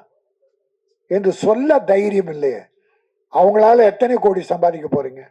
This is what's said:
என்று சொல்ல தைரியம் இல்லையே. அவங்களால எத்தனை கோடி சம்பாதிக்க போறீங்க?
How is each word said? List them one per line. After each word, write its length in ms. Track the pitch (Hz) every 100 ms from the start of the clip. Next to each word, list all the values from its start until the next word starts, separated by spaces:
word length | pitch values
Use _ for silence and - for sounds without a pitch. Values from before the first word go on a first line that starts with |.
| _ _ _ _ _ _ _ _ _ _ -
என்று 220 | 190 190
சொல்ல 440 | - 196 220 285 285 180
தைரியம் 420 | 196 208 196 170
இல்லையே. 260 | 151 139 110 - _ _ _ _ _ _
அவங்களால 520 | 151 185 214 220 240 214
எத்தனை 240 | 208 240 240
கோடி 260 | 208 185
சம்பாதிக்க 440 | - 175 170 165 151
போறீங்க? 340 | 147 131 - -